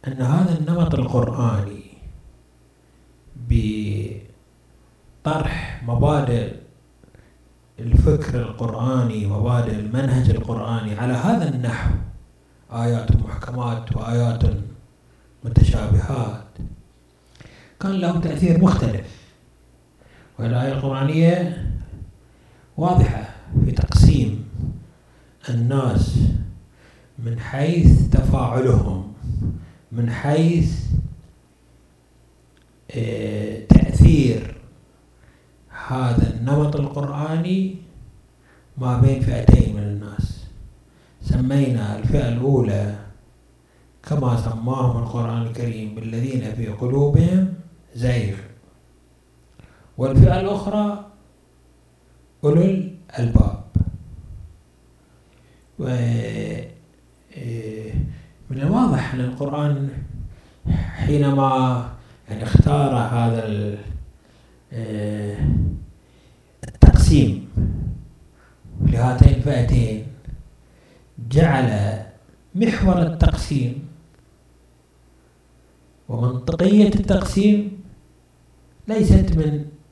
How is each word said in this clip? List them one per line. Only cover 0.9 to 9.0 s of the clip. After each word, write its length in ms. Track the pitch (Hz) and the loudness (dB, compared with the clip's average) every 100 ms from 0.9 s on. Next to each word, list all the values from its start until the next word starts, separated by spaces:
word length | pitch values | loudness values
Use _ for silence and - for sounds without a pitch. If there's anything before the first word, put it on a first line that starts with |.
| 131 | 0
القرآني 880 | 123 127 117 - 117 101 101 - - - - - - _ _ _ _ _ _ _ _ _ - - 117 117 107 107 104 101 104 104 - - _ _ _ _ _ _ _ _ 151 | -2 -2 -2 -2 -2 -2 -6 -10 -20 -20 -20 -20 -20 _ _ _ _ _ _ _ _ _ -20 -16 0 0 2 -2 -4 -6 -6 -10 -16 -20 _ _ _ _ _ _ _ _ -6
بطرح 580 | 156 - - - - 117 | -4 -4 -6 -8 -10 -4
مبادئ 680 | 120 143 151 131 117 98 - - _ _ _ _ - _ _ _ _ _ - | 0 2 2 0 -2 -2 -10 -20 _ _ _ _ -20 _ _ _ _ _ -12
الفكر 600 | 117 - 170 151 - 123 | 2 4 6 2 0 -6
القرآني، 840 | 107 - 117 107 123 131 | -6 -6 -8 -4 -2 0